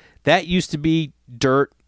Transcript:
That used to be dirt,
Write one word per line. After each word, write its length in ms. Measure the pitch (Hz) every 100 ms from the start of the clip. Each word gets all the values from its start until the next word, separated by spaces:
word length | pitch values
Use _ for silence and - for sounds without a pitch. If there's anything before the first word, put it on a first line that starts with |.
| _ _
That 240 | - 175 165
used 240 | 180 -
to 60 | 156
be 340 | 160 160 151 _ - 120
dirt, 340 | 135 135 139 _